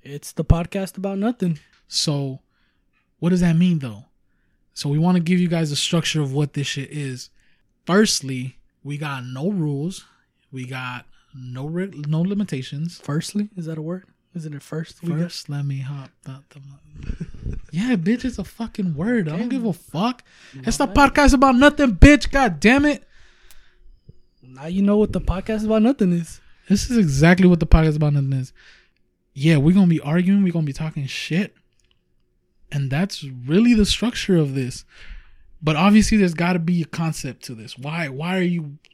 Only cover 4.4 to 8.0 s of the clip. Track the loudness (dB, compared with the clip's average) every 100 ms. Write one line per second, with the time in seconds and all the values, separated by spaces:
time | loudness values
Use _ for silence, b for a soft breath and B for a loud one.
4.4 | _ _ _ -10 -4 0 2 2 2 0
5.4 | 0 0 -2 -4 -2 -2 -2 -2 -2 -2
6.4 | -4 -4 -6 -6 -10 -10 -10 -12 -16 _
7.4 | _ _ _ _ 0 2